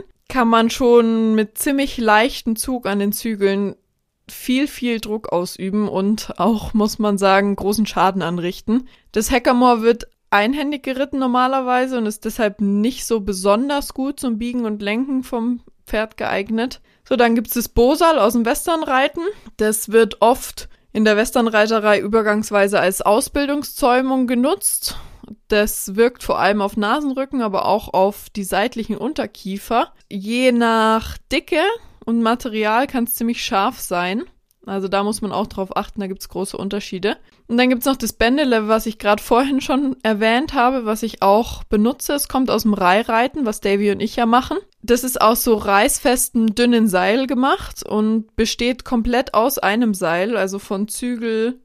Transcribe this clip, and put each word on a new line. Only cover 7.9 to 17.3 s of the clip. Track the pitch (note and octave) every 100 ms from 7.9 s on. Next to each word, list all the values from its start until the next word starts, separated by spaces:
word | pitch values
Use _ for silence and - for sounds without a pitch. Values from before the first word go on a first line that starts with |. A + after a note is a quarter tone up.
| - F3+ F#3+
anrichten. | E3 F3 F3 F3 - A3+ B3+ - _
Das | - A3
Hackamore | C4 B3 B3 B3 A#3+
wird | A3+ A#3 - _ _
einhändig | G3+ G#3 C#4+ C#4+ D4
geritten | C4+ B3+ C4+ C4+
normalerweise | C4 B3 B3+ C4+ B3+ B3 C4 B3+
und | G#3+
ist | G#3+
deshalb | G#3+ - G#3+ G3
nicht | G3+ G3+ A3 C4 -
so | A3+
besonders | G3 F#3+ F#3+ G3+ C#4 C#4+ -
gut | - C4 C#4+
zum | B3+ A3
Biegen | A#3+ B3 A#3
und | G#3
Lenken | G3+ A3 C4+ C4
vom | B3+ A#3+ A#3 B3 - _ -
Pferd | G#3+ A3 -
geeignet. | - F#3+ G3+ A3 B3 - _ _ _
So, |
dann | B3+ A#3